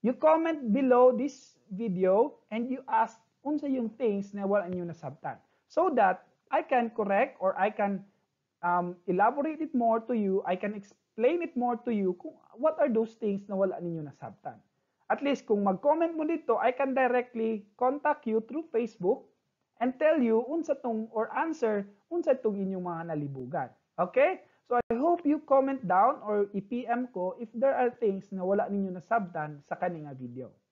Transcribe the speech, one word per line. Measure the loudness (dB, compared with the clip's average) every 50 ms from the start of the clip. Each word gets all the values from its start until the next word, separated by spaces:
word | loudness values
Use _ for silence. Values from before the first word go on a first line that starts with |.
You | 0 -2 -2
comment | 4 4 4 4 6 4 0 -2 -2 -2 0 2
below | 2 4 6 6 8 8 6 6
this | 4 -2 -4 -6 -10 -20 -20 _ _ _ _
video | -10 -6 -4 -4 -2 0 2 4 6 4 4 2 0 _ _ _
and | -6 -6 -4 -4
you | -6 -8 -6 -2
ask | 0 0 0 0 -4 _ _ _ _ _ _
unsa | -4 -4 -2 -2 -2
yung | -2 -2 -2 -4 -4
things | -2 -2 0 0 -2 -4 -6 -8
na | -6 -2
wala | 0 0 0 0
nyo | -2 -6 -6 -6
nasabtan. | -8 -10 -12 -12 -14 -14 -10 -10 -10 -10 -10 _ _ _ _ _ _
So | 0 0 2 2 4
that | 4 4 4 2 0 -6 _ _ _ _ _
I | -4 -4 -2
can | 2 0 0 0 0
correct | -2 -4 -2 0 2 2 2 0 -2 -4
or | -2 -2 0 0
I | -2 -2
can, | 0 -2 -2 -2 -2 -6 -8 _ _ _ _ _ _ _ _ _ _ _ -2
um, | 0 0 0 0 -2 -8 -10 _
elaborate | -2 2 4 4 2 2 0 -4 -4 -4 -6
it | -8 -2 0
more | 0 2 2 2 0 0
to | -2 -2
you. | 0 0 0 0 0 0
I | -2 -4
can | -2 -4 -6 -6
explain | -8 -12 -16 -20 _ _ _ _ 0 2 2 2 2
it | -4 -4 -4
more | -2 -2 -2 -2 -2 -4
to | -2
you | -2 0 0 0 -2 -4
kung | -10 -18 -18 _ _ _ -12
what | 0 0 0 2 2
are | 0 2
those | 2 0 0 -2 -4
things | _ -4 -4 -4 -4 -6
na | -6 0
wala | 0 0 0 0 -4
ninyo | -6 -6 -6 -6 -8
nasabtan. | -10 -12 _ -16 -16 -16 _ _ -14 -14 -14 _ _ _ _ _ _ _ _ _
At | _ -4 -2 0
least | -2 -2 -2 0
kung | 0 0 2 2
mag-comment | 0 0 2 2 2 2 2 2 0 0
mo | -4 -2
dito, | -2 -2 -4 0 0 0 2
I | 2 0 2
can | 0 -2 0
directly | 2 2 2 4 2 0 -2 -2 -6 -4 -2 -2 -2 -4 -8 _ _ 0
contact | 0 0 0 0 0 0 0 0 -2
you | -2 0 0 -2
through | -2 -8 -8 -8 -2 -2
Facebook | -2 -2 -2 -6 _ 0 0 0 0 -2 _ _ _ _ _ _ _ _ _ _ _
and | -2 -2 -2
tell | 2 2 2 4 4
you | 4 4 2 2 0 0
unsa | -4 -6 -2 -2 -4
tong | -4 -2 -4 -4 -4 -6 -4 -4
or | -4 -4 -2 -2
answer | -2 -2 -2 -2 -2 0 0 0 0 -4 -6 -12 _ _ _
unsa | -4 -4 0 0 0
tong | 2 0 -2 -2 -2
inyong | -4 -4 -4 -6 -6
mga | -6 -6 -8 -6 -6 -4
nalibugan. | -4 -4 -6 -8 -10 -10 -6 -6 -6 -6 -6 _ _ _ _ _
Okay? | -4 -4 0 2 2 2 2 2 -2 -10 _ _ _ _
So | _ -2
I | -2 0 _ -2 0
hope | 2 2 2 2 2
you | 0 0 0 2
comment | 2 4 4 4 2 -2 -4 -2
down | 2 4 6 6 4 4 0
or | -4 -2 0 0 0 0
i-P | -2 -8 -6 -4 -6 -6 -4 -2
M | -4 -4 -4 -6 -6
ko | -4 -4 -4 -4 -8
if | -12 -10 -4
there | 0 2 2
are | 2 2 0
things | 0 0 0 0 0 0 -2 -6 _ -8
na | -4 -2
wala | 0 0 0 0
ninyo | 0 -2 -2 -2 -2 -6 -10
nasabtan | -4 _ 0 0 0 -2 -6 -6 -6 -6 -8 -14 -10
sa | _ -8 -4
kaninga | -4 -4 -4 -6 -10 -12
video. | -12 -12 -12 -12 -10 -12 -14 -14 -16 _ _ _